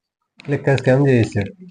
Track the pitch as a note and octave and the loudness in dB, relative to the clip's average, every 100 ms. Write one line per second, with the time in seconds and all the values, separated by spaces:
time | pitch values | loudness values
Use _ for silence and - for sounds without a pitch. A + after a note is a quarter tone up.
0 | _ _ _ _ - C#3 C#3+ B2+ C3 B2+ | _ _ _ _ -8 -6 -2 0 2 2
1 | C#3+ B2 G#2+ - G2 - - | 4 2 2 -2 -6 -10 -20